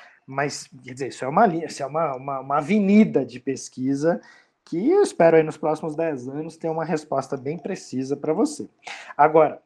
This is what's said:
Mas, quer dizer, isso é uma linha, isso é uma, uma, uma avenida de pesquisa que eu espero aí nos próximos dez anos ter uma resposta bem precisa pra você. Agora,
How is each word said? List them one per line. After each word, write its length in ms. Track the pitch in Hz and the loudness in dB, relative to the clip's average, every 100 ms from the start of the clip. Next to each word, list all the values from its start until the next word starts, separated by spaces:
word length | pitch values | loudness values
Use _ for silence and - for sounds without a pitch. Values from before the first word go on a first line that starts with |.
| - _ | -20 _
Mas, 440 | - 135 151 - - 131 | -10 -6 -4 -6 -14 -20
quer 120 | 127 | -16
dizer, 160 | 127 123 | -10 -10
isso 160 | - | -8
é 20 | 131 | -2
uma 180 | 175 | 2
linha, 200 | 226 165 | 2 2
isso 180 | 147 - | -6 -8
é 20 | |
uma, 300 | 135 156 156 | -6 -4 -4
uma, 240 | 127 139 135 | -4 -8 -8
uma 180 | 135 143 | -2 -2
avenida 680 | 147 214 196 208 175 143 | 0 2 6 6 6 2
de 120 | 127 127 | -2 -6
pesquisa 840 | 139 131 - 120 131 139 160 - - - _ _ | -8 -8 -10 -6 -4 0 0 0 -6 -20 _ _
que 260 | _ 311 254 | _ -2 2
eu 120 | 403 | 4
espero 340 | 392 - 165 | 2 4 6
aí 80 | 165 | 6
nos 140 | 156 - | 4 0
próximos 360 | 160 156 165 | -2 -2 -4
dez 340 | 151 165 135 127 | -4 -4 -4 -8
anos 260 | 143 160 | -10 -10
ter 140 | - 165 | -8 -6
uma 160 | 160 | -4
resposta 500 | 160 156 - 135 - | -4 -4 -4 -6 -4
bem 220 | 139 135 170 | -6 -6 -8
precisa 580 | - 185 - 127 131 | -8 -10 -8 -8 -4
pra 160 | 143 151 | -4 -2
você. 380 | 170 294 - 104 _ - - - - | 0 -2 -4 -14 _ -18 -16 -6 2
Agora, 440 | 151 160 143 - | 4 6 4 0